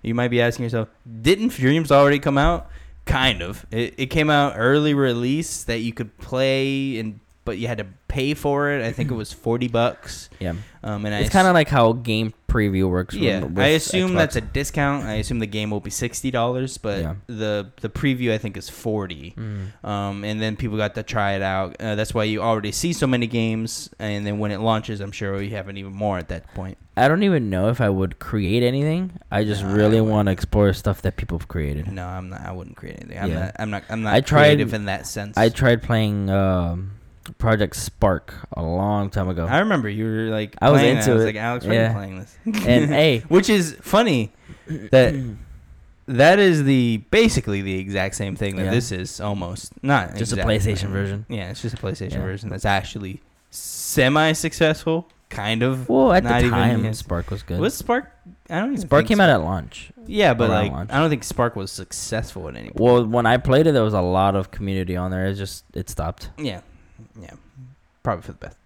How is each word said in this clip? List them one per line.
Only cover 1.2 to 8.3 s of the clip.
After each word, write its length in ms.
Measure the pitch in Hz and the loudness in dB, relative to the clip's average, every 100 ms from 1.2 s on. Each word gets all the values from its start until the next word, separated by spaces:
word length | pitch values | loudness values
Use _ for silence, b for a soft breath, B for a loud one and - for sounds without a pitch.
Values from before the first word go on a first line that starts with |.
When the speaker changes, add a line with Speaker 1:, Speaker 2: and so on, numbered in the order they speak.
Speaker 1:
"Didn't 260 | 117 196 226 | 0 2 0
Dreams 380 | - 131 156 151 | 0 2 2 4
already 280 | 143 143 143 | 6 6 4
come 180 | 143 139 | 2 2
out?" 320 | 156 170 - b b b - | 2 0 -6 b b b -2
Kind 340 | 131 131 92 | 0 2 0
of. 240 | 87 107 - | -6 -10 -6
It, 240 | 110 117 - | -4 -4 -4
it 80 | 131 | -2
came 220 | 165 151 | 0 4
out 240 | 147 143 - | 4 2 2
early 380 | 117 147 151 | 2 4 2
release 720 | 143 135 120 123 147 165 - | 2 2 0 0 -2 -4 -8
that 160 | - 117 | -6 -4
you 140 | 117 | -4
could 220 | 117 110 _ | -6 -12 _
play, 800 | - 127 135 135 135 135 135 113 | -6 -2 0 0 0 -2 -4 -6
and, 200 | 110 107 _ _ - | -8 -10 _ _ -8
but 120 | 101 | -6
you 100 | 113 | -6
had 120 | 110 | -6
to 80 | 98 - - | -10 -14 -8
pay 280 | 135 135 | -2 -2